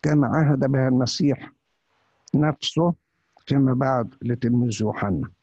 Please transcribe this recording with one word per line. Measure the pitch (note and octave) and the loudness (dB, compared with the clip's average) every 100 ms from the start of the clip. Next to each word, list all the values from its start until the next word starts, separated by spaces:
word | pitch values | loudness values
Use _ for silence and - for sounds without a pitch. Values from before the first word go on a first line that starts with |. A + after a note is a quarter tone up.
كما | D3+ D3+ B2+ | 2 2 2
عهد | C#3 D3+ C#3 | 2 2 2
بها | C3+ C3+ C3 | 2 2 2
المسيح | B2+ B2 - D3 C3 - _ _ _ _ _ _ _ - C3+ | 2 0 0 -2 -2 -6 _ _ _ _ _ _ _ -6 0
نفسه | D3+ D3 - - E3+ E3+ _ _ _ _ - | 0 -2 -4 0 0 -2 _ _ _ _ -2
فيما | C#3 C3 | 2 2
بعد | B2+ C3+ B2+ A2+ - | 2 0 0 -4 -8
لتلميذ | A#2+ A#2+ A#2 A#2+ A#2+ G2+ | -6 -2 0 0 0 -2
يوحنا. | G#2+ - G2+ E2+ - _ | -4 -2 -4 -4 -6 _